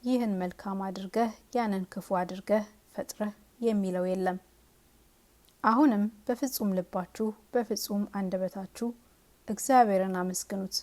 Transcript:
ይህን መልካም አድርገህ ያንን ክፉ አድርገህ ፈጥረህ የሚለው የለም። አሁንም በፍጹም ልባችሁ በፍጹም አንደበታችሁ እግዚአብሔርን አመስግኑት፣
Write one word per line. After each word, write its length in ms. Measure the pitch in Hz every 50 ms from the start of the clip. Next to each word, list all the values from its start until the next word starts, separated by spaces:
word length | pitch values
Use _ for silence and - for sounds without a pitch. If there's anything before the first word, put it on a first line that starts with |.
| -
ይህን 280 | 247 254 247 240 220 202
መልካም 440 | 185 180 180 180 - - 202 196 190
አድርገህ 520 | 190 190 190 190 190 196 - 214 233 226 220 - - _ -
ያንን 300 | 247 233 214 196 190 190
ክፉ 300 | - - - 175 - 196
አድርገህ 480 | 180 180 180 185 185 190 - 202 214 208 208 - - _ _
ፈጥረህ 420 | - - - - - - 214 208 208 - - _ _ _
የሚለው 440 | 240 233 220 208 196 190 180 180 180
የለም። 340 | 185 185 190 185 185 180 185 - _ _ _ _ _ _ _ _ _ _ _ _ _ _ _ _ _ _ _ _ _ _ _ -
አሁንም 400 | 214 220 247 302 302 226 202 208 214 - -
በፍጹም 500 | - - 247 240 - 262 254 - 226 208 190
ልባችሁ 540 | 185 180 - - 196 180 - _ - 220 220 214 - - _
በፍጹም 540 | - 247 233 214 220 196 - - 214 202 208 - -
አንደበታችሁ 760 | 202 196 185 180 185 185 185 - 196 190 190 _ - 233 240 233 - _ _ _ _ _ _ _ _ _ -
እግዚአብሔርን 680 | 220 196 - - 269 254 240 214 196 190 190 190 185 185
አመስግኑት፣ 580 | 180 185 185 - - - 202 196 190 190 - -